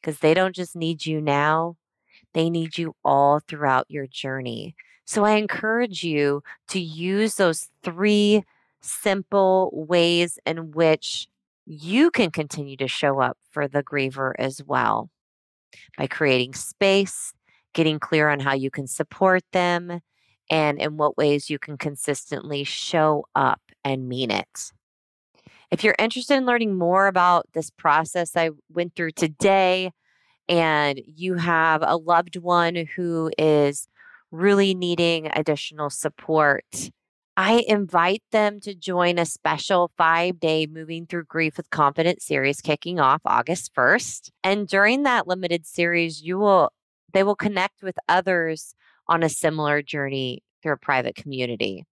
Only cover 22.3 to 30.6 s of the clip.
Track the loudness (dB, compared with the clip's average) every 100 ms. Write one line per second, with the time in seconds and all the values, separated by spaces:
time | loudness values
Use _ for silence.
22.3 | -10 -8 -8 -8 -8 -2 2 2 0 -2
23.3 | 0 0 -2 _ _ -6 -6 -6 -6 -2
24.3 | -2 -4 -14 -16 _ _ _ _ _ _
25.3 | _ _ _ _ 0 2 2 -2 -4 0
26.3 | 0 2 0 0 0 2 4 4 4 4
27.3 | 4 0 -8 -8 _ 2 2 2 -4 -2
28.3 | 0 -2 -4 _ -6 -6 -6 -8 -2 -4
29.3 | 2 4 4 4 2 -4 _ _ _ _
30.3 | _ 0 2